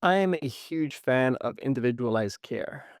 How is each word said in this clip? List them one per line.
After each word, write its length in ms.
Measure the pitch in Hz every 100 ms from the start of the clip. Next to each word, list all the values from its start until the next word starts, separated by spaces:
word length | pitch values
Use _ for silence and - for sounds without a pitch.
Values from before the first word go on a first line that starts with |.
I 140 | 190 190
am 180 | 190 180
a 120 | 143
huge 480 | - - 160 156 -
fan 380 | - 127 131 127
of 200 | - -
individualized 800 | 135 131 120 120 123 113 107 -
care. 440 | - 113 - 147 - -